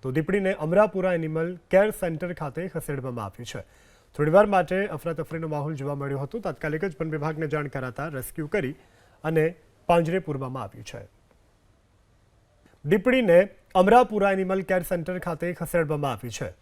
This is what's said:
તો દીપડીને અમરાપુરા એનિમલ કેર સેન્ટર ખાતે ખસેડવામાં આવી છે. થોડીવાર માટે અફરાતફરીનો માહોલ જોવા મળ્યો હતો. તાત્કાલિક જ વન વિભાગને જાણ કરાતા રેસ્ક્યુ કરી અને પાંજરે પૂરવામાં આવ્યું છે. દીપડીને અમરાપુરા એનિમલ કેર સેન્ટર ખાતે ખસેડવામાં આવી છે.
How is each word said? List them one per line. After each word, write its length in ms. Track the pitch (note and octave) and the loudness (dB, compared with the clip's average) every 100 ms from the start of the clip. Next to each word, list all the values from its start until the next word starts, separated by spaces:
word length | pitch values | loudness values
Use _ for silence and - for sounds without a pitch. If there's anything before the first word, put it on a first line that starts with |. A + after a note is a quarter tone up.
તો 80 | C3 | -2
દીપડીને 420 | C3 D3+ G3 F#3+ | -2 0 0 0
અમરાપુરા 600 | G3+ D#3 F3+ G#3+ F#3+ F#3 | -2 0 4 4 2 -2
એનિમલ 440 | F3 D#3+ D#3+ E3 F3+ _ | -2 -2 -4 -4 -6 _
કેર 200 | F#3 G#3 | 4 4
સેન્ટર 420 | G#3 F3+ D#3+ F3+ | 0 -4 -4 -6
ખાતે 340 | F3 D3+ B2+ F3+ | -8 -8 -8 -8
ખસેડવામાં 580 | E3+ D3+ C#3 B2+ A#2+ G2+ | -8 -6 -6 -6 -8 -8
આવી 200 | - A#2+ | -10 -12
છે. 160 | - - _ _ _ _ - | -12 -14 _ _ _ _ -2
થોડીવાર 300 | D3 F3 G#3 | 4 6 6
માટે 420 | G3 E3+ F#3 G3+ | 4 2 -2 -2
અફરાતફરીનો 600 | D#3+ E3+ D#3+ D#3 E3 D#3+ | -4 -6 -6 -8 -8 -6
માહોલ 280 | D3+ D3 D#3 | -6 -6 -6
જોવા 200 | C3+ C#3+ | -6 -6
મળ્યો 240 | C#3 C#3 | -6 -6
હતો. 200 | C#3 A#3+ | -6 -6
તાત્કાલિક 460 | G3+ D3 D#3+ D#3 F#3+ | -8 -6 -6 -4 -4
જ 100 | D3+ | -6
વન 100 | D#3+ | -6
વિભાગને 380 | D#3 D3+ D#3 D#3 | -4 -4 -4 -4
જાણ 200 | D3+ C#3+ | -4 -4
કરાતા 400 | C3+ B2+ A#2+ D3+ | -6 -8 -8 -8
રેસ્ક્યુ 400 | C#3 B2+ - D3+ | -8 -10 -8 -4
કરી 280 | G#3 C3+ D3+ _ _ _ _ | -2 -2 -6 _ _ _ _
અને 320 | D3+ D#3+ D#3 F3 _ _ _ | -2 2 2 -2 _ _ _
પાંજરે 300 | F3 D#3+ F#3 | 2 4 -2
પૂરવામાં 440 | E3+ C#3 C3 C3 | -4 -6 -6 -8
આવ્યું 200 | G#2 A#2 | -10 -12
છે. 180 | A2 A2 G2 _ _ _ _ _ _ _ _ _ _ _ _ _ _ _ _ _ C#3+ | -16 -16 -18 _ _ _ _ _ _ _ _ _ _ _ _ _ _ _ _ _ 0
દીપડીને 640 | G3+ B3+ C4 A3+ E3+ G3 - _ F#3+ | 2 4 2 8 8 6 0 _ 4
અમરાપુરા 560 | F#3+ A#3 B3 G#3+ G3 | 8 8 6 2 2
એનિમલ 300 | F#3+ F#3 F#3+ | 2 0 -2
કેર 200 | F#3+ F#3 | 0 -2
સેન્ટર 360 | E3+ F3+ D#3+ F3+ | 0 -4 -4 -6
ખાતે 340 | F#3 D#3+ F3 | -6 -6 -6
ખસેડવામાં 580 | F3 E3+ F3 D#3 D3+ C#3+ | -6 -2 0 0 0 -2
આવી 180 | A2+ A#2+ | -4 -8
છે. 200 | A2 A2+ - | -8 -10 -12